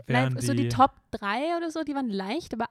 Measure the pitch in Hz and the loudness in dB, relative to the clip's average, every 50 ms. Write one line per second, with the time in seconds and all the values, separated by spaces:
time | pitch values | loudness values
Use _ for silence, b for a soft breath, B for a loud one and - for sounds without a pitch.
0 | - - 127 247 131 131 127 123 123 120 - 120 120 117 117 - 262 277 - - | -4 0 2 2 2 2 0 0 0 0 2 2 2 2 4 4 4 4 2 -2
1 | _ _ - - 208 196 208 247 294 330 349 339 339 330 311 320 311 294 277 277 | _ _ -10 -6 -4 -2 -2 -2 0 -2 -2 -2 -2 -4 -4 -4 -4 -4 -4 -2
2 | 262 233 196 190 190 196 240 339 - - 254 226 233 - | -2 -2 -2 -4 -4 -4 -4 -6 -6 -6 -6 -6 -6 -4